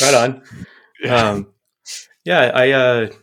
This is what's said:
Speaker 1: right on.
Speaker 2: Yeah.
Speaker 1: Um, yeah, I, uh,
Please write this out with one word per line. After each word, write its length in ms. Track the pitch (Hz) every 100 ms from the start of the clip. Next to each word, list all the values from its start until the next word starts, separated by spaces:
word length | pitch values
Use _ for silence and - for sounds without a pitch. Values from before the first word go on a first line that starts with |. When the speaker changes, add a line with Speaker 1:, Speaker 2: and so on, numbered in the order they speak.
Speaker 1:
right 120 | 135
on. 300 | 131 123 135 - - - - _ _
Speaker 2:
Yeah. 120 | 123 120 110
Speaker 1:
Um, 180 | 101 98 _ _ _ - - - _
yeah, 280 | 170 175 127
I, 180 | - 131
uh, 380 | 135 127 120 107 -